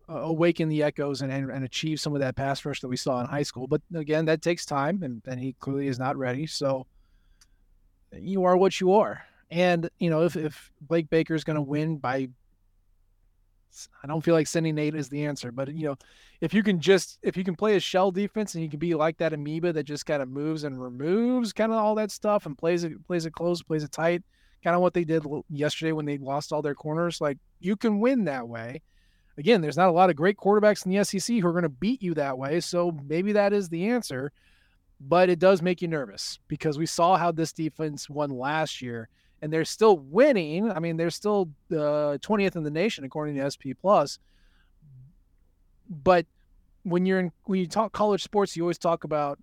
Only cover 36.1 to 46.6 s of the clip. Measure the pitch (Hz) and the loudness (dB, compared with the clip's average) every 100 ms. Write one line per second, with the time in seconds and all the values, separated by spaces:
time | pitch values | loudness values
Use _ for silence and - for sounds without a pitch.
36.1 | 101 - - - 147 160 143 165 - 170 | -10 -12 -12 -10 -4 -2 -2 -2 2 4
37.1 | 180 175 160 160 - 156 - 156 143 - | 4 2 0 -2 -4 -6 -4 -6 -8 -8
38.1 | 147 143 123 135 156 151 - 135 117 113 | -4 -4 -4 -2 -2 -2 -4 -8 -8 -12
39.1 | _ _ _ 151 160 151 - 220 170 135 | _ _ _ -4 -2 -2 4 6 6 2
40.1 | 180 294 220 151 165 226 170 170 165 170 | 4 6 4 0 -2 -2 -2 -4 -2 -2
41.1 | - 208 202 170 - - 160 147 151 147 | -2 0 0 -2 -6 -6 -2 0 0 0
42.1 | 143 - 208 196 170 151 156 220 - 131 | -2 -2 0 0 -2 -4 -2 -2 -2 -8
43.1 | 156 151 143 139 - 135 127 185 190 143 | -6 -4 -2 -4 -4 -10 -4 2 4 2
44.1 | - _ _ _ _ _ _ 147 131 135 | -4 _ _ _ _ _ _ -20 -20 -20
45.1 | _ _ _ _ _ _ _ - 156 180 | _ _ _ _ _ _ _ -16 -2 4
46.1 | 180 170 _ _ _ | 4 2 _ _ _